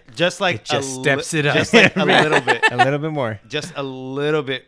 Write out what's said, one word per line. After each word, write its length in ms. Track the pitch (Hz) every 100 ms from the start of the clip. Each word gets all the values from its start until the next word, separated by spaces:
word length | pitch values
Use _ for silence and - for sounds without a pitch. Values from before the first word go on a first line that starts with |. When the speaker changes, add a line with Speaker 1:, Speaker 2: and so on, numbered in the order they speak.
| - -
Speaker 1:
just, 240 | 170 -
like, 160 | 185 131
Speaker 2:
It 80 | -
just 320 | 147 135 131
Speaker 1:
a 40 |
Speaker 2:
steps 320 | 143 135 -
Speaker 1:
li-, 60 | 160
Speaker 2:
it 60 | 143
up. 80 | 151
Speaker 1:
just, 180 | 160
like, 220 | 233 190 -
a 100 | -
Speaker 2:
<laughs> 0 |
Speaker 1:
little 360 | - 151 -
bit. 220 | - - 427
Speaker 3:
A 60 | -
little 220 | 135 143
bit 120 | 156
more. 280 | 151 113 104 107
Speaker 1:
Just 260 | 147 151 143
a 60 |
little 600 | 139 131 131 139 147 156
bit 220 | 135 127